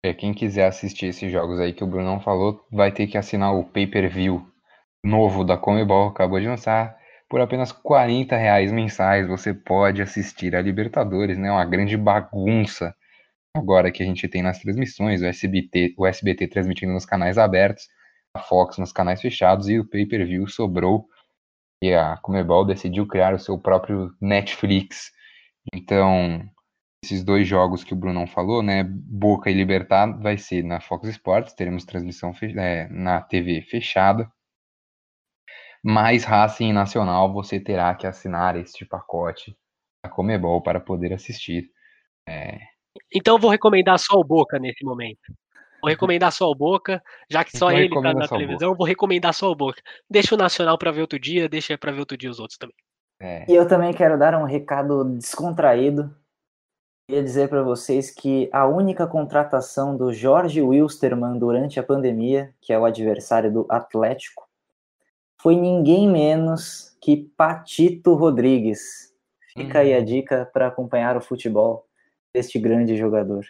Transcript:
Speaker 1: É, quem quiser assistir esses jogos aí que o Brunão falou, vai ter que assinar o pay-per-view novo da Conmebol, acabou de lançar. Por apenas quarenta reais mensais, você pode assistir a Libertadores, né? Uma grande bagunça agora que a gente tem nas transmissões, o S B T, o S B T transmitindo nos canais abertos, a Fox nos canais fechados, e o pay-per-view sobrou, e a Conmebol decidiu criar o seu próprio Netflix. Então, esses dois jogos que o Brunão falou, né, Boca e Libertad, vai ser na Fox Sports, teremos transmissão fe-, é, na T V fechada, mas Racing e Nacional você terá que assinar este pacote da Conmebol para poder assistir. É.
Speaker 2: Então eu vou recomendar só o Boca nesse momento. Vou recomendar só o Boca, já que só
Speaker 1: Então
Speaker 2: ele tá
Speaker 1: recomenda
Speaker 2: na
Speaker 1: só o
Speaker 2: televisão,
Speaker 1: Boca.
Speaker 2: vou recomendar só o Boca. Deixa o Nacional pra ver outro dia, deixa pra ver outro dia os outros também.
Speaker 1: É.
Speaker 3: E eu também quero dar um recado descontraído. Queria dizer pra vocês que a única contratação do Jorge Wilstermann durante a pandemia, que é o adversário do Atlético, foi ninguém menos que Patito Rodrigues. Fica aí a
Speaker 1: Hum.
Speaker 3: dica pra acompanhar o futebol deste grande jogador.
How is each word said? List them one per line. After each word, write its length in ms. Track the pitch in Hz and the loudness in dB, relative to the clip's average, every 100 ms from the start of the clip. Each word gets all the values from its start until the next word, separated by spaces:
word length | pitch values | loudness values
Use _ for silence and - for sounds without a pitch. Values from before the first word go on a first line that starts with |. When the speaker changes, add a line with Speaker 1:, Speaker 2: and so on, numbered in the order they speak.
Speaker 1:
É, 100 | 95 | -6
quem 200 | 85 101 | -6 -6
quiser 320 | 101 107 98 95 | -4 -4 0 0
assistir 400 | 95 98 - 92 | 0 -10 -8 -8
esses 260 | 87 95 | -8 -6
jogos 280 | 90 85 87 | -4 -4 -2
aí 120 | 87 | -4
que 120 | 87 | -4
o 40 | 95 | -6
Brunão 320 | 92 92 95 | -4 -4 -4
falou, 460 | 101 95 101 104 _ | -2 0 0 -4 _
vai 220 | 104 101 | 2 2
ter 160 | 98 104 | 2 -4
que 100 | 104 | -4
assinar 380 | 101 104 98 98 | -4 -2 0 0
o 80 | |
pay-per-view 800 | 87 98 98 104 95 92 92 90 - _ _ _ _ _ | -2 -4 -2 0 -2 0 -2 -2 -8 _ _ _ _ _
novo 440 | 101 107 107 95 92 | 0 4 4 2 0
da 100 | 90 | 0
Conmebol, 540 | - 107 104 98 101 | 2 0 2 2 2
acabou 300 | - 92 95 | 0 0 0
de 80 | 107 | -2
lançar. 520 | 123 110 110 113 - _ _ _ | -4 -2 -2 -2 -10 _ _ _
Por 100 | 127 | -2
apenas 320 | 120 127 123 | 0 -2 -4
quarenta 640 | - - 143 123 120 127 120 | -8 2 4 4 0 0 0
reais 380 | 110 101 98 | 4 4 2
mensais, 520 | 113 110 - 95 98 92 | 0 -4 -2 2 2 0
você 280 | 92 107 | -4 -6
pode 480 | 98 - 95 101 98 | -8 -2 2 2 0
assistir 520 | 98 - 98 - 90 | -4 -6 -8 -8 -4
a 80 | 90 | -2
Libertadores, 760 | 95 95 110 143 107 95 101 92 | -2 -4 -4 -2 -2 -2 -2 -4
né? 120 | 98 | -2
Uma 140 | 101 | 0
grande 320 | 85 92 101 107 | 0 0 -2 0
bagunça 960 | 107 104 - 101 98 113 98 - 87 - _ _ _ _ _ 156 | 0 0 -2 -4 0 0 0 -4 -10 -10 _ _ _ _ _ -6
agora 340 | 101 92 90 | 2 4 4
que 120 | - | -2
a 20 | 92 | -4
gente 220 | 90 90 | -4 -4
tem 140 | 92 | -2
nas 180 | 92 90 | -4 -4
transmissões, 640 | 101 110 127 - 104 95 | -6 -4 -6 -4 -2 0
o 40 | 90 | -2
S 220 | 87 98 | -4 -2
B 140 | 95 | -2
T, 320 | - 90 87 - | -2 0 0 2
o 80 | 95 | -2
S 160 | 92 98 | 0 -4
B 100 | 87 | -2
T 120 | 87 | -4
transmitindo 440 | 101 95 90 95 | -2 -4 -4 -4
nos 140 | 92 - | -6 -4
canais 320 | 95 87 101 | -2 0 2
abertos, 500 | 107 92 101 107 - _ _ _ _ - | 4 4 2 0 -16 _ _ _ _ -18
a 40 | |
Fox 380 | - 90 92 - | 0 2 2 -2
nos 120 | 90 | -8
canais 300 | - 90 92 | -2 -2 -2
fechados, 480 | - - 92 95 101 | -6 0 2 2 2
e 100 | 110 | -2
o 80 | 107 | -2
pay-per-view 580 | 101 101 107 87 90 101 | -4 -2 -2 -2 -4 -6
sobrou, 600 | - 107 90 90 110 - _ _ _ _ _ _ _ | -4 -4 0 0 0 -2 _ _ _ _ _ _ _
e 120 | 92 | 2
a 240 | 87 78 82 | 2 2 -4
Conmebol 480 | - 98 85 87 98 | -4 -4 2 4 4
decidiu 420 | 92 95 90 101 | -2 -4 -4 -4
criar 260 | 98 92 | 0 2
o 60 | 95 | 0
seu 180 | - 92 | -4 -4
próprio 560 | - 92 - 101 90 _ | 0 0 0 -6 -6 _
Netflix. 920 | 101 101 101 - 98 95 95 - - _ _ _ _ _ - | -2 -2 -2 -6 0 0 0 -16 -18 _ _ _ _ _ -16
Então, 720 | 92 - 98 95 92 87 85 98 _ _ _ _ _ | -16 -2 2 4 2 0 -4 -10 _ _ _ _ _
esses 220 | - 98 | -8 -6
dois 240 | 92 101 95 | 0 2 4
jogos 340 | 95 90 90 | 2 2 0
que 120 | - | -6
o 40 | 95 | -6
Brunão 300 | 92 90 87 | -4 -4 -4
falou, 340 | - 90 117 | -4 -2 -2
né, 220 | 104 98 92 | 0 -2 -2
Boca 640 | 95 - 104 104 101 101 | -8 -10 0 2 2 2
e 40 | |
Libertad, 680 | 95 95 95 92 98 107 110 | 0 2 0 2 2 2 -2
vai 160 | 107 101 | -4 -4
ser 260 | - 90 | -4 -6
na 180 | 85 85 | -4 -8
Fox 260 | - 87 107 | -8 -8 -8
Sports, 460 | 113 - 98 117 | -10 -2 -2 -2
teremos 320 | - 90 90 - | -8 -6 -6 -8
transmissão 480 | 92 87 87 87 | -10 -8 -8 -10
fe-, 260 | 90 110 104 | -8 -10 -4
é, 300 | 90 85 82 | -4 -4 -6
na 320 | 87 90 85 | -6 -2 -2
T 200 | - 92 | -2 -4
V 200 | 87 82 | -2 -4
fechada, 680 | - 117 - 95 95 107 113 _ _ _ _ _ _ _ _ _ _ _ _ - - _ | -4 -8 -4 2 2 2 -4 _ _ _ _ _ _ _ _ _ _ _ _ -20 -20 _
mas 400 | 107 107 110 120 | 0 4 4 4
Racing 460 | 110 107 107 - 113 | 4 4 4 2 0
e 40 | |
Nacional 600 | 104 98 117 98 90 95 | 2 0 0 0 2 2
você 260 | 101 95 98 | 0 -6 -8
terá 360 | 95 95 87 90 | -4 0 0 -2
que 100 | 95 | -8
assinar 500 | - 95 87 90 87 | -8 -8 -2 -2 -2
este 300 | 87 - 95 | -10 -18 -12
pacote 720 | 92 - 87 85 - - 104 _ _ _ _ - | -12 -8 -6 -6 -8 -18 -20 _ _ _ _ -12
da 60 | |
Conmebol 500 | - 98 107 87 87 | -6 -2 -2 0 0
para 180 | 85 87 | 0 -4
poder 320 | - 90 87 | -4 -6 -4
assistir. 600 | 95 - 113 - 87 87 _ _ _ _ _ - | -6 -10 -14 -8 -8 -8 _ _ _ _ _ -16
É. 300 | 80 - - - _ _ - _ | -12 -12 -14 -20 _ _ -20 _
Speaker 2:
Então 240 | 190 226 226 | 0 4 6
eu 40 | |
vou 100 | 220 | 6
recomendar 480 | 208 220 196 185 185 | 4 4 4 4 2
só 220 | - 202 | 4 2
o 40 | |
Boca 360 | 147 160 143 139 | 4 2 2 -2
nesse 260 | 127 - 135 | -6 -8 -8
momento. 480 | 123 117 107 - - _ - _ _ | -8 -10 -14 -20 -20 _ -20 _ _
Vou 80 | 151 | -2
recomendar 420 | 156 185 175 175 | 0 0 2 2
só 200 | - 175 | 2 0
o 20 | |
Boca, 480 | 135 151 185 - 185 _ - _ | 2 0 0 -2 -6 _ -20 _
já 160 | 156 | -2
que 140 | 165 - | -2 0
só 140 | 180 | 2
Speaker 1:
Então 80 | 175 | 4
Speaker 2:
ele 100 | 185 | 2
tá 60 | 156 | 2
Speaker 1:
recomenda 240 | 131 165 | 0 0
Speaker 2:
na 80 | 147 | -2
Speaker 1:
só 80 | 160 | -4
o 20 | |
Speaker 2:
televisão, 320 | 143 139 175 | -4 -2 -2
Speaker 1:
Boca. 80 | 185 | 0
Speaker 2:
vou 80 | 170 | -2
recomendar 480 | 185 196 180 175 | 0 0 0 0
só 160 | - 196 | 0 -2
o 60 | 151 | -2
Boca. 260 | 135 - - - _ | -4 -6 -18 -20 _
Deixa 280 | 202 202 214 | 0 2 2
o 20 | |
Nacional 400 | 185 - 170 165 | 2 2 0 2
pra 140 | 170 | 0
ver 100 | 151 | -2
outro 160 | 160 143 | -6 -6
dia, 320 | 127 175 160 | -4 -2 -2
deixa 260 | 156 - 151 | -6 -6 -6
pra 120 | 151 | -6
ver 100 | 139 | -8
outro 140 | 143 131 | -10 -10
dia 140 | 127 | -12
os 100 | 117 | -14
outros 200 | 110 - | -16 -16
também. 160 | - _ _ _ _ _ | -20 _ _ _ _ _
Speaker 1:
É. 320 | 90 85 - | -12 -10 4
Speaker 3:
E 40 | 175 | 4
eu 120 | 175 | 6
também 240 | 185 170 | 2 2
quero 280 | - 165 147 | 2 2 4
dar 160 | 151 165 | 4 2
um 80 | |
recado 600 | 147 143 147 139 143 143 131 123 | -2 -6 -4 -4 0 -2 -2 -4
descontraído. 1000 | - - 170 170 151 120 135 143 147 - _ _ _ _ _ _ _ _ - | -8 -8 -6 2 4 4 2 0 -6 -12 _ _ _ _ _ _ _ _ -6
Queria 140 | 139 | -4
dizer 260 | 135 131 139 | -2 0 0
pra 140 | 143 | 0
vocês 480 | 131 120 - 135 135 | 0 -2 -2 -2 -2
que 360 | - 139 135 127 | -6 -2 0 0
a 140 | 135 135 | 2 2
única 400 | 165 196 175 170 | 4 0 0 -2
contratação 880 | 156 143 147 147 131 127 - 139 135 | -2 0 0 0 -2 -4 -4 -4 -2
do 160 | 127 | -4
Jorge 480 | 110 127 156 175 151 | 0 4 4 4 0
Wilstermann 800 | 131 135 151 - 131 123 120 123 | 2 4 2 0 -2 -2 -4 -2
durante 400 | 120 120 143 135 | 0 0 -2 -6
a 40 | |
pandemia, 680 | 127 139 131 113 120 135 135 _ | -2 0 0 -2 0 -2 -4 _
que 100 | - | -2
é 60 | 113 | 0
o 80 | 113 | 0
adversário 680 | 110 110 104 - 113 110 | 0 -2 -2 0 0 2
do 140 | 110 - | -2 0
Atlético, 800 | 117 - 110 110 131 - - _ _ _ _ _ _ _ _ _ _ | -4 -2 -2 -2 -2 -12 -20 _ _ _ _ _ _ _ _ _ _
foi 140 | 165 175 | 2 4
ninguém 520 | 180 180 151 180 208 | 4 2 4 6 6
menos 880 | 175 151 160 160 160 - - - _ | 4 2 2 0 -4 -8 -16 -20 _
que 160 | - 147 147 - | 2 2 0 0
Patito 800 | 160 170 - - 170 170 175 | 0 0 -10 2 2 4 4
Rodrigues. 1000 | 156 160 123 131 131 110 104 - - - _ _ _ _ - | 4 4 4 4 2 0 -4 -10 -18 -20 _ _ _ _ -14
Fica 220 | 135 143 | -2 2
aí 120 | 139 | 4
a 60 | 127 | 4
Speaker 1:
Hum. 80 | 110 | 2
Speaker 3:
dica 420 | 131 131 110 104 | -2 -2 -4 -2
pra 140 | 135 127 | -2 -2
acompanhar 500 | 127 120 123 120 123 | -2 -4 -2 0 -4
o 40 | |
futebol 640 | - 127 117 107 113 113 _ _ _ _ _ | -6 -6 -2 2 2 0 _ _ _ _ _
deste 260 | 123 120 117 | -6 -4 -2
grande 360 | 113 117 117 110 | 0 2 2 0
jogador. 480 | 110 107 98 101 | 0 0 -2 -6